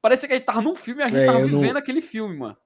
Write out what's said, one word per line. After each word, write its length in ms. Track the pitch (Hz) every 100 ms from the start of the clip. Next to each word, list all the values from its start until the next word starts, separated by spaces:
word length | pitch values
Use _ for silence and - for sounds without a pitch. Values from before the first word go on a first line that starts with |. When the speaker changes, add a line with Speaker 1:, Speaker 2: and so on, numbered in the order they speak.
Speaker 1:
parecia 260 | 220 254 285
que 40 | 254
a 20 |
gente 80 | 254
tava 160 | 220
num 140 | 240 370
filme 260 | - 254
e 20 |
a 40 | 269
gente 120 | 135
Speaker 2:
É, 60 | 131
Speaker 1:
tava 140 | 131
Speaker 2:
eu 80 | 135
não, 100 | 143
Speaker 1:
vivendo 160 | 139 269
aquele 240 | 269 269
filme, 360 | 320 220 214 156
mano. 180 | 117 101